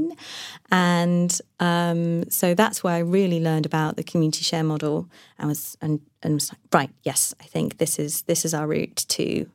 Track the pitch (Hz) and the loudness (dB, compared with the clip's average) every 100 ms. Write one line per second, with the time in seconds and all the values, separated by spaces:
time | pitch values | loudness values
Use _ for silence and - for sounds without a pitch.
0 | 320 339 - - - - - 185 180 175 | 0 -6 -14 -14 -14 -12 0 2 4 2
1 | 175 175 175 - - - 175 170 170 170 | 2 2 0 -2 -8 -2 0 2 0 0
2 | 170 170 - - 180 180 220 - 185 170 | 0 0 -2 0 2 4 2 2 -2 0
3 | 170 190 190 165 165 156 151 160 156 - | 2 2 2 2 2 2 0 0 0 -2
4 | 156 175 156 - - 165 160 151 151 156 | -2 2 2 0 -2 0 0 0 -2 -2
5 | 175 - - - 147 147 - - 156 151 | -4 -14 -20 -6 -4 -4 -6 -8 -2 -2
6 | - _ 160 147 - - - 165 135 - | -4 _ -2 -2 -2 -10 0 2 2 -6
7 | 143 - - - - 165 143 - 160 - | -4 -2 -2 -4 -8 -4 -2 -2 -2 -2
8 | 147 - - 165 160 156 151 - - - | -4 -4 -2 0 0 -2 -2 -2 -4 -6
9 | - - - - - | -4 -2 -2 -2 -6